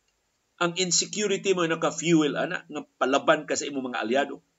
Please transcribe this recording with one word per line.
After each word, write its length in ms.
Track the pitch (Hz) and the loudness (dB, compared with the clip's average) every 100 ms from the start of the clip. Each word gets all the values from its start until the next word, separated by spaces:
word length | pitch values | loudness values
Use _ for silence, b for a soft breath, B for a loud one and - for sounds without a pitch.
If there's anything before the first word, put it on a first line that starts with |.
| _ _ _ _ _ - 175 | _ _ _ _ _ -4 -2
Ang 80 | 170 | -2
insecurity 720 | 180 - 170 180 208 190 196 | 0 0 -2 -2 -2 0 0
mo 80 | 180 | 2
naka-fuel, 720 | 160 165 156 - 160 160 147 | 0 0 -2 -2 4 4 4
ana, 320 | 113 147 180 - | 0 -4 -6 -10
nga 160 | 147 - - | -12 -10 -2
palaban 480 | 127 139 160 151 147 | 2 2 4 2 2
ka 80 | |
sa 160 | 135 147 | -4 -4
imong 240 | 139 127 | -6 -6
mga 80 | 120 | -4
aliado. 400 | 110 135 139 135 _ | 0 0 0 -6 _